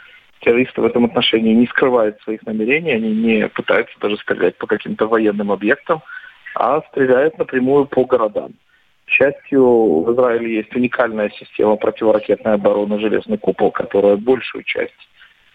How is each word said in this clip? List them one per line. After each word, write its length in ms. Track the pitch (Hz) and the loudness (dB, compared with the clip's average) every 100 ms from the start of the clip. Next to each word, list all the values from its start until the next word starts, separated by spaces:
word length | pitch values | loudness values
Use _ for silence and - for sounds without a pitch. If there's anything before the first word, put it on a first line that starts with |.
| - - _ _ | -20 -20 _ _
Террористы 400 | - 120 127 - | 0 2 0 0
в 40 | 113 | 0
этом 180 | 123 | 2
отношении 480 | 117 123 - 113 113 | 0 0 0 0 2
не 140 | 113 120 | 2 2
скрывают 560 | - 135 123 107 104 | 2 2 2 0 -2
своих 240 | - 110 - | -10 -10 -8
намерений, 460 | 110 110 151 170 | -6 -2 -2 0
они 180 | 117 113 | -2 -2
не 380 | 107 113 110 104 | 0 0 0 -2
пытаются 500 | - - 98 117 - | -6 -2 -2 -2 -6
даже 160 | 104 104 | -6 -6
стрелять 380 | - - 90 - | -6 -2 -2 -2
по 120 | - | -6
каким-то 400 | 104 - 107 110 | -6 -6 -4 0
военным 420 | 113 110 104 101 | 2 0 -2 -2
объектам, 500 | 98 104 143 - 160 - - - _ - | -2 -2 -2 -2 -6 -6 -20 -20 _ -12
а 260 | - 117 147 - | -4 0 -2 -4
стреляют 480 | - 131 127 156 - | -2 2 2 2 -2
напрямую 480 | - 131 127 143 135 | -4 -2 2 2 2
по 180 | - | 0
городам. 480 | 127 123 107 101 - - _ _ _ _ | 0 0 0 -4 -10 -16 _ _ _ _
К 60 | - | -4
счастью, 920 | - 135 139 - 135 127 117 110 80 | 2 2 0 -2 4 4 6 4 2
в 80 | 104 | 2
Израиле 460 | 120 127 117 117 110 | 2 2 2 -2 -4
есть 160 | 104 127 | -4 -2
уникальная 540 | 123 - 120 110 104 | -2 0 -2 0 -4
система 440 | - - - 107 | -6 -16 0 0
противоракетной 800 | 107 113 - 113 107 - 101 113 | 2 -2 -2 2 2 2 -2 0
обороны 460 | 104 104 104 104 104 | 0 2 0 0 -2
«Железный 360 | 107 101 - 104 | -2 -2 -4 -4
купол», 360 | - - 98 | -4 0 -2
которая 440 | - - 98 101 101 | -2 -4 2 2 2
большую 460 | 117 127 - - | 2 0 -2 -12
часть, 300 | - - - _ - _ - _ _ | -8 -6 -6 _ -20 _ -20 _ _